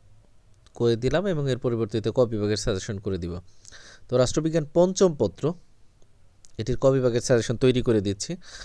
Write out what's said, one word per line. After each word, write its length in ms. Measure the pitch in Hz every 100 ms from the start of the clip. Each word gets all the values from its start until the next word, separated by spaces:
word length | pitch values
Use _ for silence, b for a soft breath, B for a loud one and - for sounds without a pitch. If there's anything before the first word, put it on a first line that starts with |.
| - - _ - _ - _
করে 220 | - 120 117
দিলাম 300 | 127 156 202
এবং 260 | 156 139
এর 60 | 127
পরিবর্তিতে 540 | 127 113 110 113 110 127
ক 100 | 117
বিভাগের 320 | 107 104 101
সাজেশন 420 | - 95 - 98
করে 180 | 98 92
দিব। 220 | 85 87 - B B B B B -
তো 80 | 123
রাষ্ট্রবিজ্ঞান 480 | 123 - 156 160 147
পঞ্চম 420 | 170 185 185 190 143
পত্র, 380 | 101 - 147 175 - - - _ - _ - _ - -
এটির 200 | 113 120
ক 80 | 135
বিভাগের 360 | 135 127 117
সাজেশন 360 | - 120 110 113
তৈরি 240 | 131 123
করে 200 | 123 110
দিচ্ছি। 340 | 98 98 - 175 B B